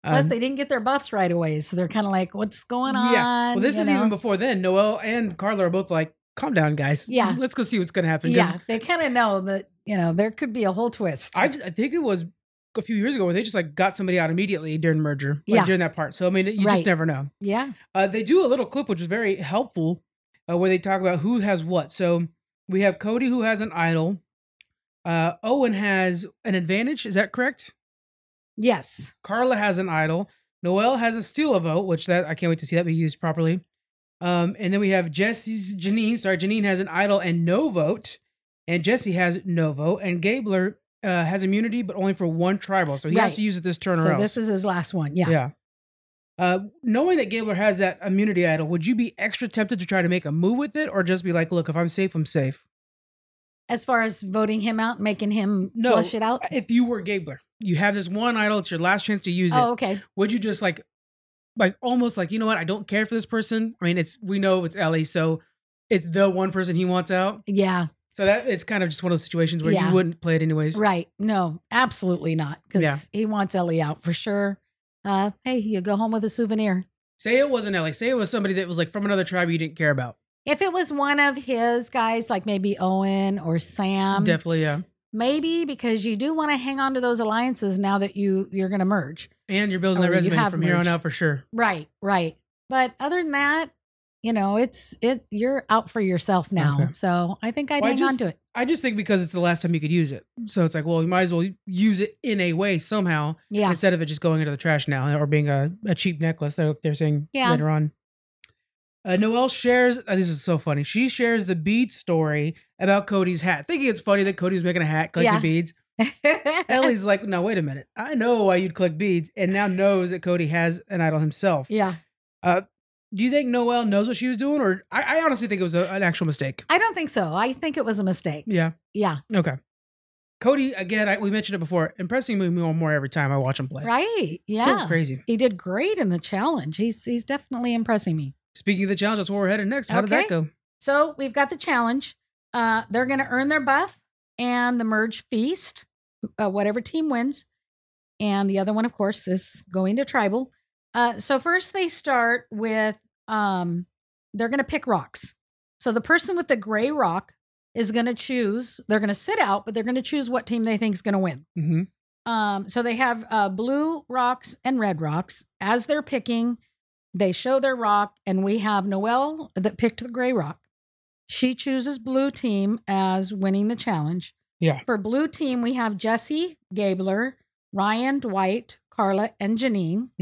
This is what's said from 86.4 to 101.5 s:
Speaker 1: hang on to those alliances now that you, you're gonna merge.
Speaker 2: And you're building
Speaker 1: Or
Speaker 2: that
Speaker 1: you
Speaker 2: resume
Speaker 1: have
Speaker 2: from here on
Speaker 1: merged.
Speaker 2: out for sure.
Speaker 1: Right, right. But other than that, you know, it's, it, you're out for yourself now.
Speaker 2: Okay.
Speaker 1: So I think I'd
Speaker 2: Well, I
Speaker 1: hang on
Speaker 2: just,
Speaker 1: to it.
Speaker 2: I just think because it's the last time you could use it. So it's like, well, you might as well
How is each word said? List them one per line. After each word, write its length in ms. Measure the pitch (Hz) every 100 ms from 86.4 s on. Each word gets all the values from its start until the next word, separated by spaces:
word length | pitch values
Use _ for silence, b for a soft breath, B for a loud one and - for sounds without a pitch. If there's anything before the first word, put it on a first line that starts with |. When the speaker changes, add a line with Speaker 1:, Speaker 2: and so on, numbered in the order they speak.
| 302 285
Speaker 1:
hang 220 | 254 269
on 140 | 269 262
to 60 |
those 180 | 247 233
alliances 600 | 220 226 247 247 202 190
now 180 | 196 196
that 160 | 196 202
you, 340 | 202 190 196
you're 180 | 190 190
gonna 160 | 196 185
merge. 440 | 214 135 165 - _ -
Speaker 2:
And 220 | 196 208
you're 80 | 185
building 240 | 190 180
Speaker 1:
Or 40 | 175
Speaker 2:
that 40 |
Speaker 1:
you 40 | 180
Speaker 2:
resume 180 | 180 170
Speaker 1:
have 140 | 208
Speaker 2:
from 100 | 165
here 100 | 175
on 60 | 175
Speaker 1:
merged. 100 | 175
Speaker 2:
out 120 | 170
for 80 | 165
sure. 340 | - 160 139 -
Speaker 1:
Right, 340 | 226 226 170 151 _
right. 360 | 196 190 165 - _ _ _
But 240 | 262 254 -
other 220 | 277 359
than 100 | 330
that, 400 | 285 285 311 320 _ _ _ _ _
you 100 | 220
know, 220 | 214 196 208
it's, 400 | 247 - - -
it, 240 | 233 262 _
you're 340 | 208 247 269 -
out 200 | 220 214
for 100 | 233
yourself 500 | 190 180 - 185 -
now. 280 | 185 151 143
Speaker 2:
Okay. 100 | 156
Speaker 1:
So 460 | - 190 175 175 -
I 80 | 226
think 180 | 233 277
I'd 100 | 285
Speaker 2:
Well, 100 | 220
I 20 | 262
Speaker 1:
hang 80 |
on 40 | 277
Speaker 2:
just, 100 | 254
Speaker 1:
to 60 | 196
it. 120 | - _ 233
Speaker 2:
I 100 | 254
just 160 | 330
think 140 | 262 208
because 240 | 202 196
it's 100 | 175
the 80 | 180
last 220 | 175 170
time 100 | 175
you 60 | 170
could 120 | 151
use 200 | 175 151
it. 140 | 131 _ - 220
So 160 | 202
it's 100 | 165 160
like, 100 | 151
well, 160 | 165
you 60 | 160
might 160 | 180
as 100 | 185
well 140 | 170 190